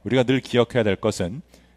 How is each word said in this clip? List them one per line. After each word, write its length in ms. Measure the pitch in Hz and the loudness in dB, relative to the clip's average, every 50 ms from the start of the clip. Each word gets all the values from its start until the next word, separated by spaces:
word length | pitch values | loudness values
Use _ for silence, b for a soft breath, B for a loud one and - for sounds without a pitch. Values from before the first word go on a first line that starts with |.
| - | -6
우리가 180 | 98 123 131 123 | 0 0 2 2
늘 160 | 117 135 131 | 2 0 0
기억해야 440 | - - - 120 117 - - 123 110 | -2 0 0 0 0 2 0 0 0
될 120 | 104 95 | 0 0
것은, 460 | - - 107 - - 95 87 104 156 b b b b b b b | 0 -2 -2 -2 -2 -4 -6 -8 -10 b b b b b b b